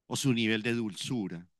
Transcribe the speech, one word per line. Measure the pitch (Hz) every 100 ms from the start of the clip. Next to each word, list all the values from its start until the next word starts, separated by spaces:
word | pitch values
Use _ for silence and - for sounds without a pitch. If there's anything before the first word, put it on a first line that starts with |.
| -
o | 120
su | 139
nivel | 117 110 110
de | 113
dulzura. | 117 110 87 - 127 95 85 87 _